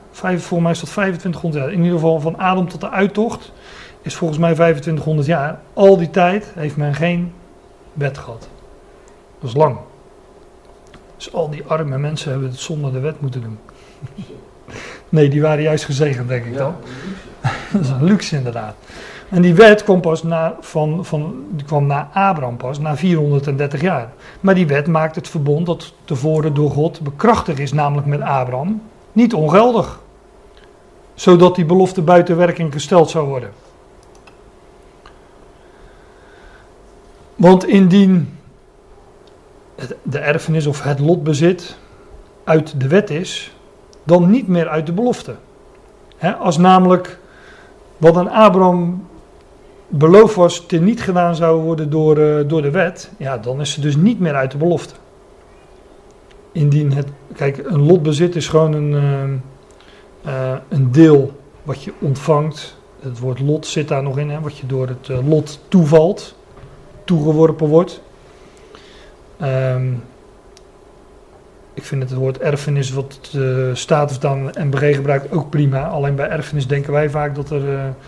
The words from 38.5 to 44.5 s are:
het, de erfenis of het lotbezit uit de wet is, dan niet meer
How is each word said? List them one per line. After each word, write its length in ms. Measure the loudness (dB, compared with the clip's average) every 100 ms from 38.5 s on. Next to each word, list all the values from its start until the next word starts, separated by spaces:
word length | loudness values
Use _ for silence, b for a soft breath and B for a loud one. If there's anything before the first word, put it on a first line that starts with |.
| -20 _ _ -20 -20 -20 _ _ -20 -20 -20 -20 -16
het, 200 | -14 -12
de 160 | -8 -4
erfenis 460 | -2 -2 -2 -2 -2
of 180 | -2
het 160 | -4 0
lotbezit 800 | 0 0 0 2 2 0 -6 -20 b b b b -20 -10
uit 360 | 0 0 0 -4
de 80 | 0
wet 220 | 0 0
is, 460 | -4 -8 -10 -14 -20 -20 -20 -20 -12
dan 260 | 2 4 6
niet 180 | 4
meer 200 | 2